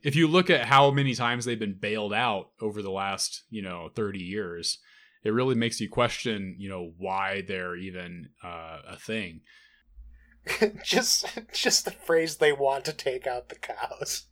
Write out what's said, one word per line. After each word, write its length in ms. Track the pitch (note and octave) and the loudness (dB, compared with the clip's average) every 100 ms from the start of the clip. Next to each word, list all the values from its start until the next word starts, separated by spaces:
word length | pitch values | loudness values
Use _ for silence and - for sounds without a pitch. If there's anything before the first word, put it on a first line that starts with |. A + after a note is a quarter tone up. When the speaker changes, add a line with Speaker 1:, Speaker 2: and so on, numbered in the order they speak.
Speaker 1:
If 120 | C#3+ D3 | 2 4
you 120 | D#3+ | 6
look 240 | F3 F#3 | 6 6
at 140 | D#3 A2+ | 4 8
how 260 | C#3 C#3+ | 8 8
many 240 | C#3 C#3 A#2+ | 6 2 2
times 300 | A#2+ A#2+ A#2+ | 0 0 -2
they've 120 | A#2 | -2
been 200 | G#2+ F#2+ | -2 -4
bailed 340 | G#2 G#2+ G#2 | -4 -2 0
out 360 | G#2+ B2 G2+ F#2 _ | 0 2 0 -4 _
over 220 | A2 G#2 | -6 -4
the 80 | G2 | -6
last, 520 | F#2+ G2 F#2+ - - _ | -2 -2 -2 -4 -6 _
you 140 | A2 | -10
know, 260 | F#2+ F2 E2 - | -8 -8 -8 -4
thirty 240 | G#2 G2 | -4 -4
years, 580 | F2+ G2+ F#2 E2+ E2+ - _ - _ _ | -6 -6 -6 -6 -6 -6 _ -20 _ _
it 80 | G#2+ | 0
really 240 | A2+ C3 B2 | 2 2 2
makes 260 | A#2 - | 0 -2
you 80 | G#2+ | -4
question, 680 | - A#2+ - A#2+ G#2+ F#2+ F2+ | 0 0 0 -4 -4 -6 -10
you 100 | G2 | -10
know, 240 | F#2+ E2+ E2 | -8 -10 -8
why 420 | F#2+ F#2+ F#2+ G2 F#2 | -4 -2 -2 -4 -4
they're 280 | F#2+ F2+ F2 | -6 -6 -8
even, 540 | F#2+ F2+ F2 F2 C#2 _ | -10 -10 -12 -12 -16 _
uh, 380 | F2+ E2+ E2 D#2+ - | -14 -12 -12 -16 -16
a 100 | E2+ | -16
thing. 420 | - A2 F#2 D#2+ _ - _ _ _ - - - _ _ - | -6 -6 -6 -12 _ -20 _ _ _ -20 -20 -20 _ _ -8
Speaker 2:
<laughs> 380 | - G#3+ - | 2 2 0
Just, 420 | - G#3 A#3+ - - - A3 | 0 2 2 0 0 -10 -10
just 320 | - - - - | -2 2 2 0
the 60 | |
phrase, 440 | - - E3 E3 D3+ | -10 2 2 2 4
"They 180 | D3+ | 4
want 320 | C#3 C#3 C#3 D#3 | 6 2 2 -4
to 80 | |
take 320 | D3+ C#3 B2+ C3 | -4 -4 -2 -4
out 240 | B2 - | -6 -8
the 60 | - | -14
cows." 720 | - A2 B2 - - - - | -12 -6 -8 -6 -6 -6 -8